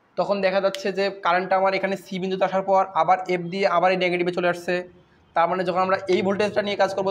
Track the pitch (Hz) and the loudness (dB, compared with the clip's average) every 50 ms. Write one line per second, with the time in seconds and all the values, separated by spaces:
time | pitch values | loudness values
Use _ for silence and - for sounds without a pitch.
0 | _ _ - - 175 165 202 202 190 185 180 196 185 196 190 - - 202 180 190 | _ _ -6 -4 -2 -2 0 0 0 0 0 2 0 0 -2 -2 -4 -4 -2 0
1 | 196 196 196 - - 175 170 185 190 185 190 190 190 196 196 185 190 190 196 190 | -2 -2 -2 -2 0 2 2 2 2 2 0 2 2 2 0 0 -2 -2 -4 -6
2 | - - 196 180 185 190 190 185 196 180 185 190 190 196 196 190 190 - - 156 | -8 -10 -8 -6 -4 -4 -2 0 -2 0 0 -2 0 2 2 2 2 2 0 0
3 | 160 170 185 185 - 180 180 175 170 170 185 196 196 190 175 170 175 185 190 180 | 2 2 2 0 2 -2 -2 -2 -2 -4 -4 -2 0 2 2 4 4 4 2 2
4 | 180 180 175 180 175 180 175 180 180 175 175 175 - 185 180 180 180 - - - | 2 0 0 0 0 -2 -2 0 0 0 -2 -2 -4 -4 -4 -4 -4 -8 -18 -20
5 | _ _ _ _ _ _ - 165 165 175 180 185 185 180 170 185 185 185 190 190 | _ _ _ _ _ _ 0 2 2 2 2 -2 -2 -2 0 0 0 0 0 -2
6 | - 185 180 208 185 190 202 190 214 202 202 220 202 202 202 190 196 185 190 202 | 0 0 0 2 2 0 0 0 -2 0 0 -2 -2 -2 0 0 0 0 0 -2
7 | 196 196 | -2 -2